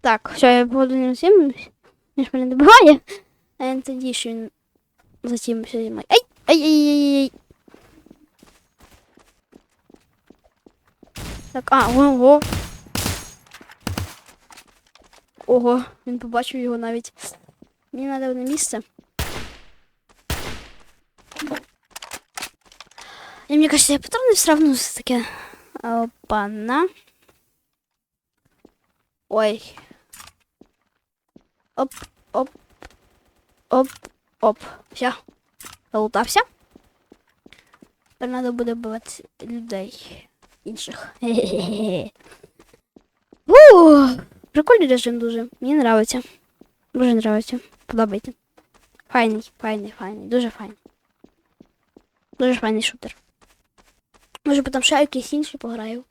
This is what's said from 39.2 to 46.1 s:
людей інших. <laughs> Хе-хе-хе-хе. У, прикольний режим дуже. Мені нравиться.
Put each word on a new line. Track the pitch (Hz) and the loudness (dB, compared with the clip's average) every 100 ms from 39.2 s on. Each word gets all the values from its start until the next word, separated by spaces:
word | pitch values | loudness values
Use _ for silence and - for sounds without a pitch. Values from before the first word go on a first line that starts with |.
| - _ | -20 _
людей | - 233 233 196 196 - - - _ _ _ _ | -14 -14 -10 -12 -12 -16 -20 -20 _ _ _ _
інших. | - 226 - - - - | -18 -16 -16 -16 -20 -10
<laughs> | |
Хе-хе-хе-хе. | 240 233 190 196 175 208 220 180 214 _ - - - _ _ _ _ _ _ _ _ _ - | -4 -2 -2 -6 -6 -6 -6 -6 -8 _ -20 -20 -20 _ _ _ _ _ _ _ _ _ 8
У, | 453 605 392 330 294 262 247 - _ - | 12 12 12 10 8 6 0 -10 _ -6
прикольний | 294 302 427 302 | -4 4 4 4
режим | 254 240 240 | 0 -2 -6
дуже. | 233 226 240 _ | -6 -6 -10 _
Мені | 254 | -2
нравиться. | 302 240 220 220 | 0 2 2 0